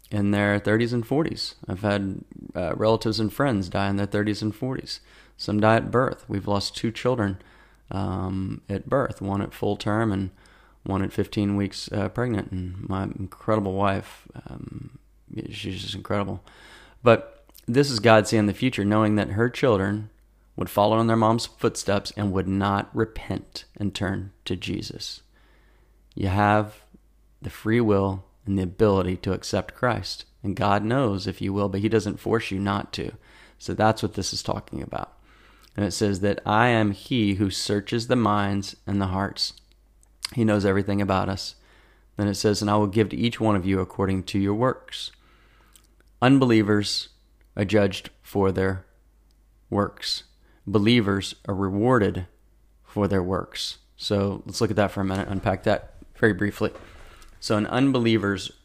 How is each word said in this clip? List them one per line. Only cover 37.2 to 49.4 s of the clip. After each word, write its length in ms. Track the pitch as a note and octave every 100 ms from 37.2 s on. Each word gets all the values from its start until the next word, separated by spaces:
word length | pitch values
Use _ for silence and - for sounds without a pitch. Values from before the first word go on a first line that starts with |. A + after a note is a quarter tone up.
| G#2
who 160 | F#2+ G2
searches 580 | - - G#2 - A#2+ B2
the 80 | B2+
minds 580 | G#2 G#2 G2+ G2+ G2 -
and 160 | - G2+
the 60 | F#2+
hearts. 440 | F#2+ G2 - - - _ _ _ _ _ _ -
He 100 | B2
knows 200 | A2 G#2
everything 360 | G2 G2 G2 G2+
about 280 | G2 F#2+ F#2+
us. 260 | G2 - - _ - _ _ _ -
Then 100 | G2+
it 80 |
says, 260 | G2 G#2+ G2+
"And 100 | G#2
I 60 | G#2
will 100 | G#2
give 220 | G#2+ G#2
to 60 | B1+
each 220 | A#2 -
one 160 | A2
of 100 | G2
you 140 | F#2+ F#2+
according 460 | F#2 - F#2+ F#2+
to 160 | - G2
your 140 | G2
works." 580 | G#2+ B2+ - - - - - _ _ _ _ _ - _ _ _ _
Unbelievers 920 | B2+ C#3 B2+ A2 G#2 G#2 G2+ - - _ _ _ _ -
are 80 |
judged 460 | F#2+ G#2 G2 - - -
for 280 | - G2+ F#2+
their 360 | F#2+ F#2+ F#2 - _ _ _ _ _